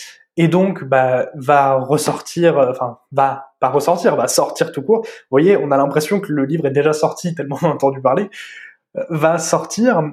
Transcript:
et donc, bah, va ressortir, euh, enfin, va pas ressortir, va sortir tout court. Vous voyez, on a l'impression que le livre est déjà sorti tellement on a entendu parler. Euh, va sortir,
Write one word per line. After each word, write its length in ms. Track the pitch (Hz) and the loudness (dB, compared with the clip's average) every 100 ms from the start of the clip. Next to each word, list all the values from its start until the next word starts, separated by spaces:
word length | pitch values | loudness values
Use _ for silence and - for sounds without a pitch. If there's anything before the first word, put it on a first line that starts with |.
| - - _ - | -20 -20 _ 0
et 100 | 165 | 2
donc, 360 | 175 196 175 | 2 0 -2
bah, 460 | 135 131 131 127 - 151 | 0 2 2 0 -2 -4
va 400 | 131 143 139 135 | 2 4 4 2
ressortir, 840 | 127 147 - - - 170 170 139 | 0 0 0 -4 -6 0 2 4
euh, 140 | 131 | 2
enfin, 260 | - 123 - _ | 0 -6 -8 _
va 420 | 139 135 127 - _ | 0 0 -2 -12 _
pas 100 | 131 | -2
ressortir, 460 | 139 143 180 147 143 | 0 2 2 2 0
va 120 | 120 | 0
sortir 440 | - 143 - 160 | 0 0 -2 -4
tout 100 | - | -4
court. 200 | 131 226 | -2 -2
Vous 240 | - - _ | -2 -14 _
voyez, 260 | 135 175 202 | 2 4 2
on 140 | 143 | 2
a 80 | 139 | 0
l'impression 420 | 139 151 151 202 | 2 0 -2 -2
que 120 | - | -2
le 140 | 147 135 | -2 -2
livre 200 | 165 180 | -2 0
est 60 | |
déjà 220 | 143 147 | 0 0
sorti 420 | 151 151 - 180 165 | 2 -2 -2 -6 -6
tellement 240 | 139 139 | -8 -4
on 60 | 165 | -2
a 20 | |
entendu 320 | 143 135 135 | 0 0 0
parler. 300 | 131 147 202 - - - - - _ - | 0 0 -2 -8 -18 -20 -20 -20 _ -10
Euh, 60 | - | -6
va 260 | 160 160 170 | 0 0 0
sortir, 640 | 160 160 - - 247 185 151 | 0 -2 -2 0 2 2 0